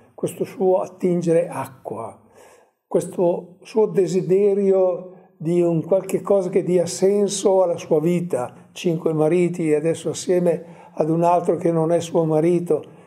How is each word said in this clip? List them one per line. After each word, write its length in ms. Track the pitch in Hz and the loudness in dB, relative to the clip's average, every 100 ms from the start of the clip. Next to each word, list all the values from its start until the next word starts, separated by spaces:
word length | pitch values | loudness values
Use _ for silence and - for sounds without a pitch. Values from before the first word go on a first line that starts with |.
| _ | _
questo 300 | - 156 - | -10 -8 -6
suo 360 | 151 - 190 185 | -8 -2 0 2
attingere 680 | - - 185 175 175 165 170 | -2 -4 -2 0 2 0 0
acqua, 720 | 139 135 - - - 110 - _ - - - _ _ _ | -6 -10 -12 -12 -10 -10 -14 _ -20 -20 -20 _ _ _
questo 720 | 175 175 - 175 175 175 - | -4 -2 0 0 0 -6 -20
suo 240 | - - 214 | -6 0 0
desiderio 1300 | 165 175 180 156 190 208 196 196 190 185 175 - - - _ | 2 0 0 0 2 2 2 2 2 2 -2 -10 -20 -20 _
di 260 | 156 175 | -2 0
un 200 | 170 165 | 2 0
qualche 360 | 151 190 185 - | 0 0 0 -4
cosa 300 | - 202 185 | 0 0 2
che 120 | 185 | -2
dia 240 | 160 180 170 | 0 0 0
senso 760 | - 190 202 202 - 214 190 | 0 2 2 0 0 2 4
alla 160 | 180 170 | 2 -2
sua 220 | - 156 | -2 0
vita, 680 | 160 175 175 127 123 - - | 2 0 -2 -6 -6 -12 -20
cinque 400 | - 185 165 170 | -6 -2 -2 -2
mariti 580 | 156 156 175 175 175 160 | 0 2 2 0 0 0
e 60 | 151 | 0
adesso 340 | 160 156 165 | 0 -4 -6
assieme 800 | 139 - 180 175 160 - - - | -6 -2 0 2 -2 -6 -20 -14
ad 160 | - 160 | -4 0
un 140 | 165 | 2
altro 340 | 170 175 175 165 | 2 2 2 0
che 160 | 175 | 0
non 200 | 165 160 | 0 2
è 80 | 170 | 0
suo 240 | 165 175 | 0 0
marito, 720 | 160 156 165 175 175 151 - - | 2 2 2 0 0 -2 -4 -20